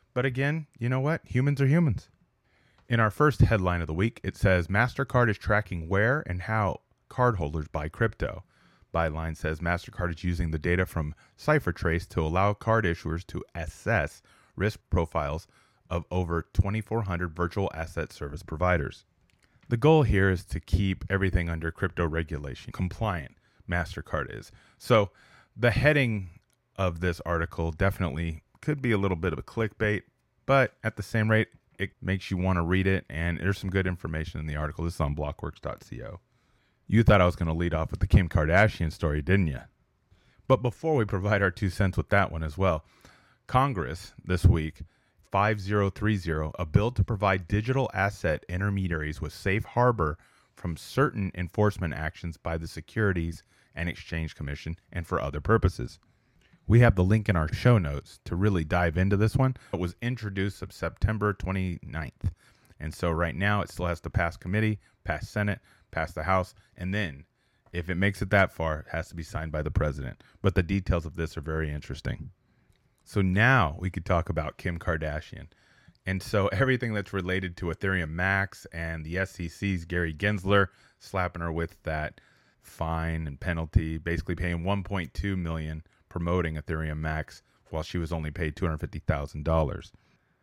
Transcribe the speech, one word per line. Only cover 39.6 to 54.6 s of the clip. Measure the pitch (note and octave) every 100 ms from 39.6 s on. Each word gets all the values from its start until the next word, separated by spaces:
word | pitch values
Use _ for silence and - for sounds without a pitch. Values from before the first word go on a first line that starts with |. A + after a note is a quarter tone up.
| - _ _ _ _ _ _ _ -
But | C3
before | B2 - D#3+ C#3+
we | G2+
provide | F#2+ G#2 G2+
our | F#2+
two | - G2
cents | - F#2+ F#2
with | -
that | G2 F#2
one | D#2+
as | D#2 D#2
well, | F#2+ D2+ - _ - _ _ _ -
Congress | B2+ C#3 G2 C2 E2+ - - -
this | F2+ -
week, | E2 D#2 - - _ _ _ _
five | G2 G#2+ G#2+
zero | F#2+ G#2 G2
three | - G#2+ G2+
zero, | E2+ D#2 D#2 -
a | D#2+
bill | G2 A2+
to | B2+
provide | G2 G2+ G2+ F#2+ F2
digital | G#2 A2+ C3+ B2
asset | G2 G2 - E2+ D2 -
intermediaries | F2+ G2+ G2 F#2 D#2+ D2+ D2
with | D#2
safe | - G2 G2+
harbor | - A#2+ B2 A2 D2+ D#2 _ _ _ -
from | E2+ D#2+
certain | - C3 C#3+ - G2 F2
enforcement | F2 - G#2 - E2+
actions | C#2+ D#2 - E2+ -
by | E2+ E2
the | E2
Securities | E2 - A2+ G#2 F2 E2 D#2+ _ _ _ D2
and | E2+
Exchange | - - E2 D#2+ -
Commission | D2 C#2+